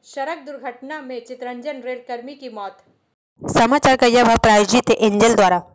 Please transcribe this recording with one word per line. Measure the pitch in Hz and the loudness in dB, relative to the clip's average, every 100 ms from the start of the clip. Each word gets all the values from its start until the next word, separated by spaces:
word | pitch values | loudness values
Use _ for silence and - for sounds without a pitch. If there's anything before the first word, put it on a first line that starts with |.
| _ - | _ -10
सड़क | 277 330 | -8 -8
दुर्घटना | 277 277 247 240 262 311 | -12 -14 -14 -14 -14 -14
में | 262 254 240 | -12 -14 -14
चितरंजन | 254 247 247 247 269 | -14 -12 -10 -10 -10
रेलकर्मी | 240 254 247 240 240 285 | -10 -12 -10 -12 -12 -16
की | 262 | -16
मौत। | 220 196 - _ _ _ _ _ _ - | -12 -14 -14 _ _ _ _ _ _ -4
समाचार | - 233 285 277 262 | 2 2 2 2 2
का | 247 | 4
यह | 240 | 4
भाग | 233 226 | 4 4
प्रायोजित | 226 208 208 240 - | 4 4 4 2 2
है | 233 | 0
एंजल | 214 208 226 220 | 2 2 2 4
द्वारा। | 190 - - | 2 2 -4